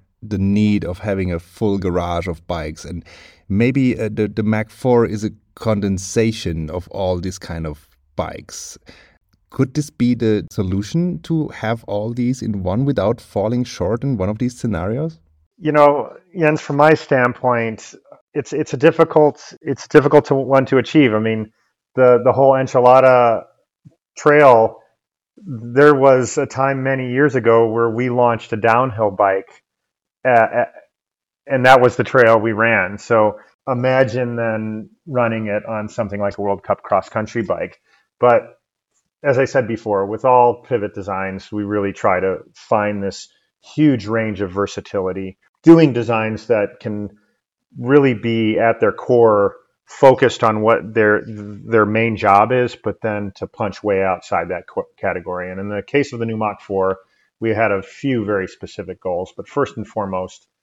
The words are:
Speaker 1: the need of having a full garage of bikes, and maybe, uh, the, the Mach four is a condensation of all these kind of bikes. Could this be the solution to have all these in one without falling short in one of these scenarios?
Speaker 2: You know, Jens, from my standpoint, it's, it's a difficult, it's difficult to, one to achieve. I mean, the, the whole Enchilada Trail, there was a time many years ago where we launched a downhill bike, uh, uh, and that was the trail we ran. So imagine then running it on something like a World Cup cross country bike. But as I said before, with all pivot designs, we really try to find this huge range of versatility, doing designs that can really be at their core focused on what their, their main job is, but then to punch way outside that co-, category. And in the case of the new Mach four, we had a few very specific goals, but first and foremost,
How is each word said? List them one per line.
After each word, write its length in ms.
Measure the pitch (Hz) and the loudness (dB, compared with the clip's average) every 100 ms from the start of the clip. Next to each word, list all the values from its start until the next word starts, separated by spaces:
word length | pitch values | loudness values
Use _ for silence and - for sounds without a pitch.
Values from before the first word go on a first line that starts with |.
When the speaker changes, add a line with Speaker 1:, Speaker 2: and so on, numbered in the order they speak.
| _ _ | _ _
Speaker 1:
the 180 | 107 104 | -8 -4
need 440 | 98 101 107 104 | 0 2 2 0
of 160 | 82 90 | -2 -8
having 320 | 107 98 92 | -6 -4 -4
a 80 | 85 | -6
full 380 | - - 107 101 | -10 -6 -2 -2
garage 500 | 92 87 87 87 90 | -2 -2 -2 -4 -6
of 180 | 78 - | -10 -8
bikes, 360 | 85 78 78 | -8 -8 -12
and 220 | - 85 - - - _ - | -14 -14 -14 -20 -20 _ -6
maybe, 500 | 98 120 135 127 120 | 0 0 2 0 -2
uh, 100 | 110 | -4
the, 160 | 107 104 | -4 -4
the 160 | 104 | -2
Mach 260 | 107 107 110 | -2 -2 -4
four 360 | - 127 120 110 | -6 0 2 2
is 180 | 104 | -2
a 80 | 107 - _ _ | -8 -10 _ _
condensation 1120 | 113 104 98 95 - - 113 110 - 82 78 | -4 -2 -2 -4 -4 -2 0 -2 -6 -6 -8
of 160 | 85 - | -10 -10
all 300 | - 95 90 | -6 -4 -4
these 180 | 90 90 | -6 -10
kind 300 | - 82 80 | -12 -10 -10
of 200 | 73 _ _ _ - | -12 _ _ _ -10
bikes. 600 | 80 - - - - - - - _ _ _ _ _ | -8 -10 -16 -18 -18 -20 -20 -20 _ _ _ _ _
Could 220 | - 131 | -6 -4
this 160 | 151 147 | -4 -8
be 240 | - 120 | -4 -2
the 320 | 120 113 107 - | 0 0 -2 -4
solution 680 | - 95 95 104 165 180 160 | -6 -4 -4 -4 -2 -2 -6
to 240 | - 165 151 | -6 -4 -4
have 360 | - 110 113 - | -6 -6 -6 -6
all 280 | 101 110 | -6 -6
these 300 | 120 123 127 | -4 -4 -4
in 180 | 104 101 | -4 -6
one 240 | 90 101 139 | -4 -2 -2
without 340 | 123 98 117 | 0 0 -2
falling 440 | - - 104 120 | -6 -4 -2 -2
short 400 | 123 - 90 117 | -4 -4 -4 -2
in 120 | 139 120 | -4 -2
one 140 | 95 | -4
of 80 | 107 | -2
these 180 | 123 - | -6 -4
scenarios? 640 | 120 90 90 117 160 160 _ _ _ _ | -6 -4 -4 -4 -6 -10 _ _ _ _
Speaker 2:
You 140 | 156 | 0
know, 440 | 147 147 143 113 - _ 190 | 6 6 4 -4 -12 _ -2
Jens, 240 | 156 156 | 0 0
from 140 | - 143 | -2 2
my 180 | 151 | 4
standpoint, 1000 | 156 - 135 123 120 127 120 113 110 - - _ - _ 151 | 4 2 0 0 0 -2 -2 -2 -8 -14 -20 _ -20 _ -10
it's, 180 | 131 | -6
it's 200 | 147 151 | -6 -6
a 40 | 131 | 0
difficult, 760 | 156 - 165 156 147 - - - | 2 4 2 4 2 0 -12 -14
it's 260 | - 131 - | -10 -10 2
difficult 380 | 151 139 147 - | 4 6 4 4
to, 100 | 139 | 0
one 320 | 127 135 131 | 2 0 2
to 100 | 135 | 0
achieve. 380 | 117 160 135 107 | 2 2 4 2
I 40 | |
mean, 320 | 110 110 110 _ _ _ _ - | -2 -4 -6 _ _ _ _ 2
the, 260 | 127 120 | 4 6
the 80 | 120 | 4
whole 200 | 123 135 | 4 4
Enchilada 920 | 131 127 131 123 127 131 127 120 107 - _ _ _ _ _ _ - | 4 2 2 6 6 6 6 4 2 -4 _ _ _ _ _ _ -2
Trail, 600 | 151 147 143 120 110 - _ _ _ _ _ _ | 2 6 8 8 4 -2 _ _ _ _ _ _
there 580 | 208 123 120 123 147 143 | -14 -12 -2 2 4 4
was 420 | 135 131 120 - | 4 4 2 -4
a 80 | 131 | -6
time 380 | 131 135 135 | -4 -4 -2
many 280 | 131 131 127 | -4 -4 -4
years 220 | 127 147 | 0 2
ago 380 | 127 113 113 117 | 2 2 4 2
where 180 | 113 117 | 0 -2
we 220 | 110 123 | -2 -2
launched 420 | 120 120 113 - | 0 0 0 -4
a 40 | 110 | -2
downhill 520 | 113 113 131 107 107 | 0 2 0 -2 -4
bike, 540 | 95 101 98 - _ _ _ _ _ _ _ | 2 2 0 -4 _ _ _ _ _ _ _
uh, 60 | 131 | 0
uh, 360 | 120 110 117 117 - _ _ _ _ _ _ - | 2 2 0 -4 -8 _ _ _ _ _ _ -6
and 180 | 135 127 | 2 6
that 160 | 131 | 6
was 140 | 123 - | 6 2
the 80 | |
trail 360 | 120 131 113 113 | 0 4 6 4
we 120 | 110 | 2
ran. 480 | 104 113 110 90 104 | 0 2 2 0 -6
So 400 | - 117 107 101 - _ - | -2 2 2 -2 -12 _ -8
imagine 680 | 123 127 131 131 120 123 120 | -2 0 2 2 0 -6 -4
then 560 | 113 110 110 107 101 _ - | -4 -4 -6 -10 -14 _ -8
running 400 | 123 117 110 110 | -2 -2 -2 -4
it 180 | 104 - | -6 -6
on 240 | 110 107 | -8 -8
something 320 | - 107 101 | -8 -8 -6
like 160 | 101 95 | -6 -4
a 40 | |
World 200 | 101 98 | -6 -6
Cup 220 | - 101 | -4 -6
cross 260 | - 98 - | -2 -2 -2
country 320 | 117 107 117 | -6 -6 -6
bike. 380 | 98 85 90 - _ _ _ _ | -4 -6 -6 -12 _ _ _ _
But 240 | 123 117 - _ _ _ _ _ _ _ | 2 2 0 _ _ _ _ _ _ _
as 160 | 147 127 | -2 0
I 60 | |
said 240 | 131 139 110 | 0 -2 -2
before, 380 | 110 113 101 98 | -6 -4 -2 -2
with 180 | 107 | -2
all 380 | 131 127 120 117 | 2 4 4 2
pivot 320 | - 120 101 | -4 -6 -4
designs, 580 | 104 95 95 95 95 - | -8 -8 -6 -6 -10 -10
we 120 | 104 | -8
really 280 | 101 104 98 | -4 -4 -4
try 300 | 98 107 92 | -2 0 0
to 160 | 95 90 - | 0 -4 -10
find 500 | _ - 110 104 104 | _ -2 -2 0 -4
this 240 | 98 - - _ _ _ _ - | -8 -10 -16 _ _ _ _ 0
huge 300 | 151 127 101 | 0 0 -2
range 340 | 113 110 98 | -4 -4 -6
of 120 | 98 | -6
versatility, 840 | 92 98 - - 104 92 92 95 - _ _ | -4 -4 -6 -8 -6 -6 -6 -10 -14 _ _
doing 300 | - 165 156 | 4 6 6
designs 560 | 120 113 113 110 107 - | 0 -2 -2 -2 -6 -2
that 320 | 107 101 - | 0 0 -6
can 300 | 117 104 104 - _ _ _ _ _ - | -10 -8 -10 -14 _ _ _ _ _ -12
really 360 | 120 147 139 | 2 4 4
be 440 | 113 113 113 110 104 | 0 -2 -2 0 2
at 220 | 113 113 | 0 2
their 140 | 110 | 0
core 640 | - - 123 117 104 101 - _ _ _ | -2 0 4 4 4 0 -4 _ _ _
focused 560 | - 139 127 127 - | 4 4 6 2 2
on 200 | 117 107 | 0 2
what 320 | 107 113 92 | 2 0 0
their, 300 | 110 107 107 - | 0 2 2 -2
their 600 | 107 104 101 110 113 104 | -14 -14 -16 -2 2 2
main 300 | 110 113 107 | 0 -2 0
job 380 | 107 98 110 | 4 4 4
is, 240 | 127 123 - | 2 -2 -4
but 200 | - 98 | -10 -6
then 320 | 110 104 101 - | -6 -6 -8 -12
to 120 | 101 | -14
punch 360 | - 107 95 | -8 -8 -6
way 180 | 104 95 | -2 0
outside 480 | 95 90 - 95 87 | 0 -2 -4 -4 -4
that 160 | 87 - | -8 -8
co-, 120 | - - _ | -10 -12 _
category. 540 | 101 90 87 90 90 | -6 -6 -8 -10 -10
And 80 | 92 | -10
in 80 | 101 | -10
the 140 | 104 98 | -10 -4
case 280 | 143 143 | -4 -4
of 60 | 120 | -6
the 60 | 113 | -8
new 120 | 110 | -4
Mach 240 | 107 101 | -6 -6
four, 380 | - 98 95 95 _ _ _ _ | -6 -4 -2 -4 _ _ _ _
we 80 | 113 | -4
had 220 | 107 110 | 0 0
a 100 | 98 | -2
few 420 | - - 139 123 | -6 -8 -4 -4
very 240 | 101 104 92 | -2 -4 -6
specific 540 | - 92 - 87 90 | -10 -16 -14 -14 -12
goals, 320 | 92 87 92 - | -8 -8 -8 -14
but 140 | 101 | -10
first 260 | - 139 - | -4 -4 -6
and 100 | 101 | -10
foremost, 640 | - 101 92 92 - _ _ | -8 -6 -6 -8 -14 _ _